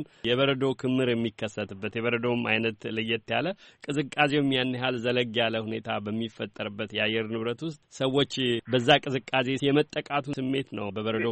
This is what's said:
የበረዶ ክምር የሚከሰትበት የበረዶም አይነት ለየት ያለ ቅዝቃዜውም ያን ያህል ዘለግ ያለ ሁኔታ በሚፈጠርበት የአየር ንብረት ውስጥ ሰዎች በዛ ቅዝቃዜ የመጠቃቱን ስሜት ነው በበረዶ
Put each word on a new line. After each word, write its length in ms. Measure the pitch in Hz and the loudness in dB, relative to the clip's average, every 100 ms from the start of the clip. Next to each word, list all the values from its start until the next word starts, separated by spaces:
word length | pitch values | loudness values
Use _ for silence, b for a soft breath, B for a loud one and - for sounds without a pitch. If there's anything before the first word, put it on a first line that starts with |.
| 151 b | -6 b
የበረዶ 400 | 113 123 139 135 135 127 | 0 4 4 4 0 0
ክምር 340 | 127 131 127 | 0 2 2
የሚከሰትበት 840 | 117 117 - 113 - - 98 107 117 | 2 0 -2 -6 -6 -8 -6 -6 -2
የበረዶም 460 | 117 120 120 120 113 | 0 0 0 0 2
አይነት 340 | 110 113 107 120 | 2 0 -2 -6
ለየት 380 | 110 113 113 - | -4 -2 -4 -2
ያለ 180 | 117 156 196 B B | -2 -2 -6 B B
ቅዝቃዜውም 680 | - 143 139 - 147 147 139 | -6 -4 -2 2 2 4 2
ያን 220 | 131 127 | 2 0
ያህል 240 | 123 127 123 | 0 -2 0
ዘለግ 380 | 120 123 123 113 | 0 2 0 0
ያለ 240 | 113 113 | 0 0
ሁኔታ 380 | 110 110 101 107 | -4 -6 -4 -4
በሚፈጠርበት 920 | 104 110 117 - 107 - 104 101 107 | -2 -4 -4 -6 -10 -6 -8 -6 -6
የአየር 340 | 107 107 113 110 | -2 0 0 -2
ንብረት 320 | 113 113 120 | -2 -4 -4
ውስጥ 200 | 165 151 _ - | -6 -8 _ -2
ሰዎች 400 | 135 135 139 - 127 117 - | 0 2 0 0 0 0 2
በዛ 300 | 131 120 143 | 2 6 4
ቅዝቃዜ 560 | 143 127 - 131 127 131 | 4 -4 -2 0 0 0
የመጠቃቱን 760 | 139 143 151 151 - 143 135 135 | 4 4 2 -2 -2 -4 -4 -4
ስሜት 340 | 131 139 - | -2 -2 -4
ነው 180 | 107 104 | -6 -6
በበረዶ 360 | 98 107 110 117 | -4 -2 0 0